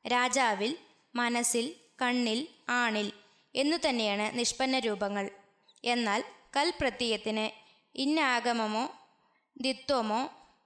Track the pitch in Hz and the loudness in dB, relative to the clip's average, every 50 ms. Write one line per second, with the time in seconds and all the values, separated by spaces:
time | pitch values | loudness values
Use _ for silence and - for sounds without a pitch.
0 | _ 220 240 247 247 254 226 269 254 226 208 190 208 233 311 - - - _ _ | _ 2 2 2 2 2 2 4 4 2 2 0 0 -2 -4 -6 -10 -20 _ _
1 | _ _ - 240 240 240 240 240 240 - - 233 226 294 - - - _ _ - | _ _ -4 -2 0 0 0 0 0 0 0 0 -2 -2 -8 -14 -20 _ _ -4
2 | 254 247 247 247 247 226 220 240 302 - - _ _ - 240 247 240 226 214 214 | -2 0 2 2 2 0 0 -2 -4 -6 -12 _ _ -2 0 0 0 2 0 0
3 | 220 202 - - - _ _ _ _ _ - 240 277 294 330 339 - 302 254 233 | -2 -4 -6 -12 -20 _ _ _ _ _ -2 0 0 0 0 2 0 0 2 2
4 | 220 208 202 202 208 - - 240 240 - - - 269 262 262 262 226 226 208 190 | 2 0 0 0 -2 -2 -2 -2 -2 -2 0 0 0 0 0 0 0 0 0 0
5 | 202 196 202 202 196 196 - - - _ _ _ _ _ _ _ - 240 240 240 | -2 -2 -2 -2 -4 -4 -8 -14 -20 _ _ _ _ _ _ _ -2 0 0 0
6 | 233 208 202 226 - - - - - - - 269 294 349 - - 302 254 247 - | 2 0 0 0 -2 -6 -12 -20 -20 -4 0 0 0 0 0 0 -2 -2 0 0
7 | 247 233 220 208 - 220 214 220 220 214 - - - - - _ _ _ _ - | -2 -2 -2 -2 -2 -2 -2 -2 -2 -4 -6 -10 -20 -20 -20 _ _ _ _ -2
8 | - 277 302 320 294 262 247 233 220 247 233 233 220 214 214 220 254 - - - | 0 2 2 2 2 2 2 2 0 0 0 0 0 0 0 -2 -2 -4 -6 -14
9 | - _ _ _ _ _ _ _ _ _ _ - 233 262 254 - - - 285 247 | -20 _ _ _ _ _ _ _ _ _ _ -4 -2 -2 -2 -2 -2 0 0 0
10 | 226 214 214 233 269 311 - - - - _ _ _ | 2 0 0 0 -2 -4 -8 -16 -20 -20 _ _ _